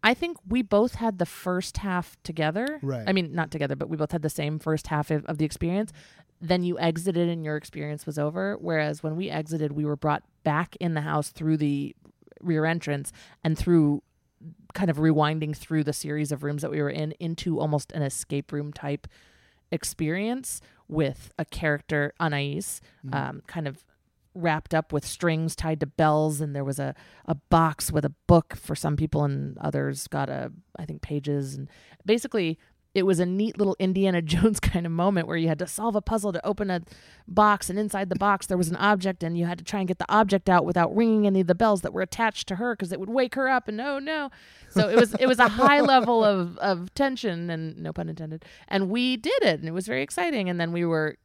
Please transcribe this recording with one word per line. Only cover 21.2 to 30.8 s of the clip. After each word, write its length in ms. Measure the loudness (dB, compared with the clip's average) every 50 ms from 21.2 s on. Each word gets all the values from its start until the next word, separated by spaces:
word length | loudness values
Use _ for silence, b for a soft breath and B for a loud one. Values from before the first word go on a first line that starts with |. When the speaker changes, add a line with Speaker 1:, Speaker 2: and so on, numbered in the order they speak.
| -14 -16 _ -8
Speaker 1:
a 60 | -8
character, 680 | _ -6 -2 0 0 0 0 -2 _ 0 0 0 -2 -2 _
Anais, 380 | -2 -2 0 0 -2 -2 -4 -6 -6 -8 -10 -12 b b b b b
Speaker 2:
Mm-hmm. 100 | -6 -4
Speaker 1:
um, 280 | -4 -4 -4 -8 -12 -16
kind 220 | -12 -8 -8 -6 -6
of 160 | -8 -10 _ _ _ _ _ _ _ _ _ _ _
wrapped 380 | -2 0 0 0 0 -2 -2 -2
up 200 | -2 -2 _ -4
with 120 | -4 -4
strings 520 | -4 -8 -2 0 0 2 2 -2 -4 -4
tied 240 | -4 -2 -2 -2 -2
to 60 | -4
bells. 540 | -6 0 2 4 4 4 4 2 0 0 -2
And 140 | -4 -4 -4
there 80 | -4 -4
was 140 | -4 -4 -4
a, 160 | -4 -6 -6 B B B B B B
a 80 | -6 -6
box 560 | -6 _ _ 4 4 4 4 2 -2 -6 -2
with 140 | 0 0 0
a 80 | 0 -4 _ _ 6
book 260 | 6 6 6 _ -10
for 220 | -16 -8 -8 -8
some 200 | -4 -2 -2 0
people 280 | 0 -2 0 0 0 0
and 340 | 0 0 -2 -4 -6 -8 -6
others 480 | -6 -4 -2 -2 -2 -2 -4 -6 -10
got 220 | -8 -4 -4 -4 -4
a, 240 | -4 -6 -8 -10 -12 -16 _ _ _
I 60 | -14